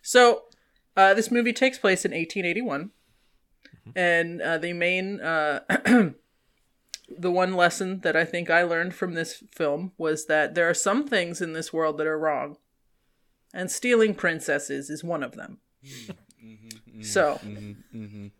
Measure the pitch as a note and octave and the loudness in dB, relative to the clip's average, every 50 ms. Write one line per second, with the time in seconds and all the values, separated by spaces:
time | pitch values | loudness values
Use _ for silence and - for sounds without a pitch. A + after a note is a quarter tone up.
0 | _ - - B3 B3 A#3+ A3+ - - - _ _ _ _ _ _ _ _ _ F#3+ | _ 4 6 8 8 8 6 4 -4 -18 _ _ _ _ _ _ _ _ _ 6
1 | F#3+ F#3+ G3 A3 A3 - A#3+ A#3+ A#3 A#3+ A#3 - C4 C4 B3+ - - G3 F#3+ F3+ | 6 8 8 4 2 0 0 0 0 0 0 2 0 0 0 2 2 2 2 2
2 | - F#3 B2 E3 E3 E3 - G3+ F3+ F3 F3 G#3+ B3+ A#3 C#3+ C#3+ E3 G#3 _ _ | 0 -4 -2 -4 -6 -6 -6 -4 -4 -2 -4 -4 -4 -4 -4 -6 -6 -10 _ _
3 | _ _ _ _ _ _ _ _ _ _ _ _ _ - - _ _ A#2 B2 F#3+ | _ _ _ _ _ _ _ _ _ _ _ _ _ -20 -20 _ _ -10 -4 0
4 | F3+ F3 E3+ E3+ E3+ E3+ E3+ F3 - D3+ E3 D#3+ D#3+ F3 F3 F3 E3+ F3 F#3 F#3 | 2 4 4 2 2 0 -4 -6 -2 -2 -2 -2 -2 -4 -4 0 0 0 0 0
5 | F#3+ G3 G3+ - - E3 E3 D#3+ D3+ D3+ C#3 - - - F#3+ - - - A#3+ B3 | -2 -4 -6 -6 -4 -2 0 0 0 0 -2 -4 -2 -2 -2 0 4 6 6 6
6 | G3+ D#3 - _ _ _ _ _ _ _ _ _ _ _ _ _ _ _ - - | 6 4 -2 _ _ _ _ _ _ _ _ _ _ _ _ _ _ _ -20 -20
7 | _ _ - F3 F3 F3+ F3+ F#3 F#3 F#3 F#3+ F3+ F3 E3+ E3+ - F#3+ F#3 F#3+ F#3 | _ _ -14 -6 -4 -2 0 2 0 0 4 4 4 4 2 0 -6 -6 -6 -2
8 | - E3 D3+ D#3+ E3+ E3 - F3 F3 F3 E3 E3+ F3+ E3+ E3+ E3 F3 F#3 F3+ - | -2 0 2 2 0 0 -2 -6 0 2 4 4 4 2 0 -2 -2 -4 -4 -6
9 | F#3+ F3+ E3 E3 E3 E3 - - - - _ - E3 D3 C#3+ D#3 F#3 F#3 _ - | -6 -4 -4 -6 -6 -6 -8 -16 -20 -20 _ -2 0 0 0 -2 -6 -10 _ -4
10 | E3 D#3 D#3 D3+ - - D#3 D3+ D3 - - F3+ E3+ E3+ E3 - - G3 G#3 C4 | -2 -2 -2 -2 -2 0 2 2 2 0 2 0 2 2 2 0 0 0 0 0
11 | D4 C#4+ A#3 G3 F3 E3+ E3+ - F3+ E3 D#3+ D#3+ D#3+ - - D#3+ D#3+ D#3 D3+ D3 | 0 0 0 -2 -2 -2 -4 -6 -8 -6 -6 -8 -10 -4 -2 0 0 0 0 -2
12 | D#3 D#3 D#3 D#3 D#3 D#3 D3 B2+ C3 D3 D3 _ _ _ _ _ _ _ _ _ | -2 -2 -2 -2 -2 -2 -2 -2 -4 -8 -10 _ _ _ _ _ _ _ _ _
13 | _ _ _ _ _ _ _ _ _ _ - - F#3 - - - - B3 B3 A3+ | _ _ _ _ _ _ _ _ _ _ -10 -8 -8 -6 -6 -4 0 2 4 4
14 | A3 G#3+ F#3+ - - F3 E3 D#3 - - C#3+ C#3+ C#3+ - C#3 C#3 C#3 D3 D3+ D3+ | 4 2 2 -2 -2 -2 -2 -2 -4 -2 -2 -2 -2 -6 -8 -8 -8 -10 -12 -10
15 | E3+ E3+ E3+ D3+ C#3 B2 - - - - - _ _ _ _ _ _ C3+ C3+ B2 | -6 -6 -6 -6 -6 -8 -10 -16 -18 -18 -20 _ _ _ _ _ _ -20 -20 -20
16 | A3+ G#3 F3 _ _ _ _ _ A2+ A2 A2 G#2 A2 A2+ A2 A2 _ A#2+ - A2 | -18 -18 -20 _ _ _ _ _ -20 -20 -20 -20 -20 -20 -20 -20 _ -20 -20 -14
17 | G#2+ G#2+ G#2 - E3 D3 - - - G#2 G#2 G#2 G#2 G#2 G#2 - - _ - A2+ | -10 -2 0 2 2 2 0 -4 -10 -14 -14 -12 -14 -16 -16 -18 -20 _ -16 -16
18 | G#2+ G#2 G#2+ G#2 G2+ G2+ _ | -16 -14 -16 -16 -18 -18 _